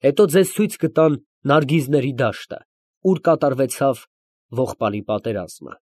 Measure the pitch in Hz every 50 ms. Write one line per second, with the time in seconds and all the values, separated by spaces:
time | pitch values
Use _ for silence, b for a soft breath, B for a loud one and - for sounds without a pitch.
0 | - 135 143 - 208 175 143 190 190 185 - - 214 214 - - - 156 - -
1 | 160 160 147 127 _ _ _ _ _ 143 139 156 151 131 156 165 135 127 147 147
2 | 123 139 131 120 135 113 98 - - _ - - _ _ _ _ _ _ _ _
3 | _ 190 190 - _ 170 160 - - 143 135 123 135 123 - - 143 139 127 -
4 | - _ _ _ _ _ _ _ _ _ - 120 131 120 - _ 117 107 101 104
5 | 101 - 107 104 - 113 110 98 87 - - - - 65 - _